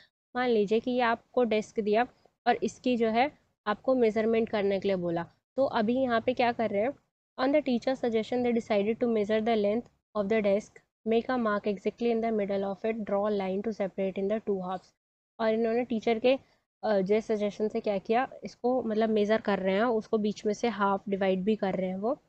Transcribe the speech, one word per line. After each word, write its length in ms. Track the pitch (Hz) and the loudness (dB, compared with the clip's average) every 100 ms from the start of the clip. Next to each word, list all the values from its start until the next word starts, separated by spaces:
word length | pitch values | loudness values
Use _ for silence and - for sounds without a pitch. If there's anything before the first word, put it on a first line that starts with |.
| - _ _ 247 | -20 _ _ -4
मान 120 | 254 | 0
लीजिए 320 | 226 202 220 | 2 2 0
कि 100 | 240 | 0
ये 100 | 247 | 0
आपको 440 | 240 233 _ - | 0 0 _ 0
डेस्क 360 | 240 214 214 - | 2 0 -2 -4
दिया 260 | 208 208 247 _ _ _ - | 0 2 0 _ _ _ -2
और 100 | 240 | 0
इसकी 340 | 226 - 254 247 | -2 -4 -2 0
जो 120 | 226 | 2
है 240 | 220 277 - _ _ - | 2 0 -2 _ _ -6
आपको 280 | 208 - | -4 0
मेजरमेंट 540 | 262 226 214 226 226 226 | 2 2 2 2 2 0
करने 320 | 214 196 196 | 0 0 0
के 80 | 196 | 0
लिए 80 | 190 | -2
बोला, 300 | 175 170 170 _ _ - | -2 -4 -6 _ _ -2
तो 80 | |
अभी 320 | 269 226 220 247 | 0 0 0 0
यहाँ 240 | 262 233 | 2 0
पे 140 | 220 | 0
क्या 180 | 254 240 | 0 0
कर 180 | 240 220 | 0 -2
रहे 120 | 202 | 0
हैं, 80 | 226 285 _ _ _ - | -2 -4 _ _ _ -2
on 80 | 262 | 2
the 140 | 302 277 | 2 2
teacher 260 | 240 262 262 | 0 0 -2
suggestion 460 | 247 220 214 247 240 | -2 -2 -2 -2 0
they 120 | 233 | 0
decided 360 | 220 208 202 226 | 0 0 0 0
to 80 | 240 | 0
measure 320 | 220 202 220 | 0 0 0
the 160 | 220 220 | 0 0
length 300 | 202 214 - _ _ 214 | 0 -2 -4 _ _ -4
of 120 | 196 | 0
the 140 | 220 | 0
desk, 280 | 208 196 - - _ _ 220 | 2 0 -2 -14 _ _ -2
make 220 | 226 226 | 0 0
a 80 | 254 | -2
mark 280 | 220 208 214 | 0 0 -2
exactly 460 | 196 214 - 240 233 | -4 -4 -2 -2 0
in 40 | |
the 160 | 226 220 | 0 -2
middle 280 | 202 196 | -2 -2
of 260 | 196 196 220 | -4 -4 -4
it, 80 | 226 | -4
draw 240 | 202 202 208 | -2 -2 0
a 60 | 208 | -2
line 260 | 190 190 | -2 -4
to 100 | 208 208 | -4 -4
separate 380 | 196 - 190 190 | -4 -2 -4 -2
in 100 | 196 | -2
the 120 | 220 - | -2 -2
two 120 | 196 | -4
halves। 340 | 180 185 - _ _ _ _ - | -4 -8 -10 _ _ _ _ -4
और 140 | 220 | 0
इन्होंने 300 | 220 226 233 | 2 0 0
टीचर 340 | 247 226 240 226 | -2 -2 0 2
के, 200 | 247 269 - _ _ _ | 2 0 -2 _ _ _
अ, 160 | 220 208 | -2 0
जो 200 | 185 214 | 2 0
सजेशन 480 | 214 214 208 - 214 | 0 -2 -2 -2 -4
से 120 | 233 | -2
क्या 180 | 220 202 | -4 -4
किया, 300 | - 226 262 - | 0 0 -2 -6
इसको 380 | 202 - 240 254 | -16 -6 -2 0
मतलब 260 | 226 214 220 | 0 0 2
मेज़र 320 | 214 208 220 | 2 2 2
कर 180 | 220 196 | 0 0
रहे 160 | 190 | 2
हैं, 80 | 190 | 2
उसको 360 | 240 220 - 220 | 2 0 0 0
बीच 280 | 208 196 214 | 0 -2 -4
में 60 | |
से 160 | 208 240 | -2 -2
हाफ 340 | 202 202 196 - | 0 0 0 -2
डिवाइड 360 | 196 190 190 | -2 0 2
भी 120 | 190 214 | 0 0
कर 180 | 196 | 0
रहे 140 | 185 185 | -2 -4
हैं 80 | 185 | -4
वो। 220 | 208 294 | -4 -4